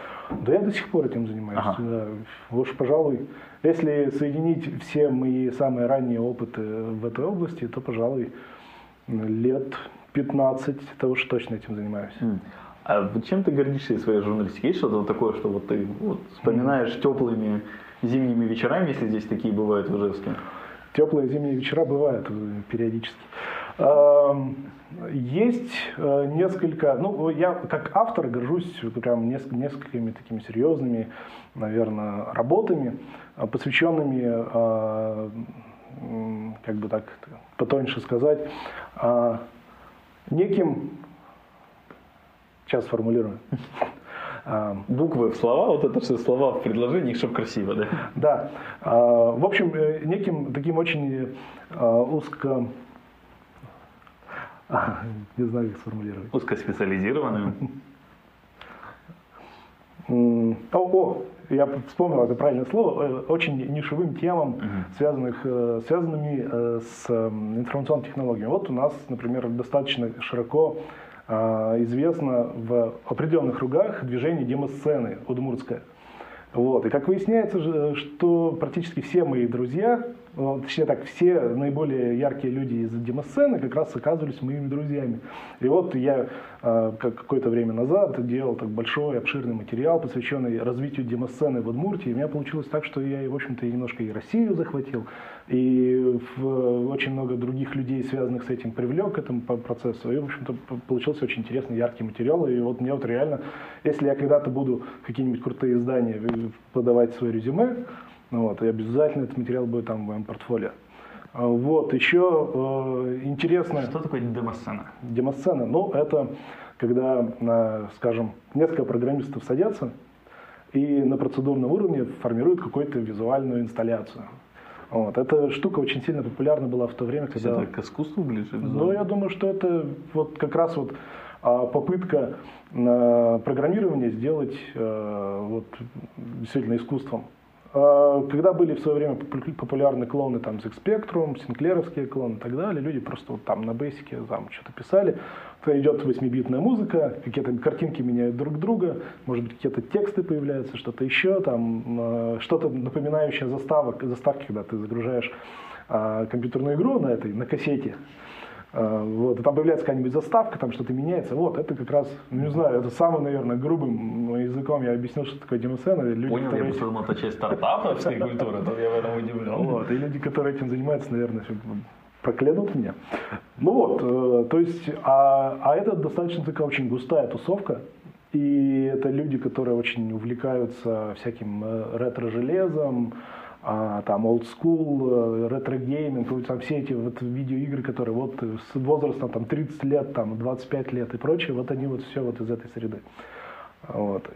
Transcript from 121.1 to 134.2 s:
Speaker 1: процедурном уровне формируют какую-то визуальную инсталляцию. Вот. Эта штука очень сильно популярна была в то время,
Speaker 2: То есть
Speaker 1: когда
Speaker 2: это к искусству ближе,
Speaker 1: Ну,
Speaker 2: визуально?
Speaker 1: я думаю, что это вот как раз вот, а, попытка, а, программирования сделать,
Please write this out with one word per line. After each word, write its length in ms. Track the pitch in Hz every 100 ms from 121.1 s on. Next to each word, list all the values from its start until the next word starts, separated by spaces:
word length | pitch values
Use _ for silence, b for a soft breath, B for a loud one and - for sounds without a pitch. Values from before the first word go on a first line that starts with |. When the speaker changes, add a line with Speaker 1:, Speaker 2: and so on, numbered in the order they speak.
| 131
Speaker 1:
процедурном 560 | 120 - 135 131 127
уровне 320 | 196 190 143 117 -
формируют 380 | 120 117 151 175
какую-то 380 | 117 139 143 131
визуальную 640 | 110 104 113 135 135 120
инсталляцию. 600 | 113 117 113 110 101 113 - 127 - B B B B
Вот. 280 | 113 107 123
Эта 320 | 127 151 143
штука 300 | 139 185 147
очень 220 | 131 127
сильно 200 | 165 147
популярна 440 | 117 - 139 147 131
была 180 | 123 120
в 80 |
то 100 | -
время, 220 | 117 147 143
Speaker 2:
То 80 |
есть 100 | 117 117
Speaker 1:
когда 160 | 117
Speaker 2:
это 100 | 98
к 60 | -
искусству 440 | - - 151 208
ближе, 240 | 147 110 104
Speaker 1:
Ну, 60 | 107
Speaker 2:
визуально? 320 | 135 139 175
Speaker 1:
я 120 | 202
думаю, 260 | 190 202 190
что 160 | - 196
это 380 | 190 180 170 143 143 -
вот 240 | 156 151 -
как 160 | 147 165
раз 200 | 165 156
вот, 160 | 135 - B B B B
а, 240 | 120 123 123
попытка, 680 | 147 160 185 185 98 78 B B B -
а, 640 | 123 120 123 120 120 117 113
программирования 720 | 127 131 151 214 190 139 120
сделать, 460 | 107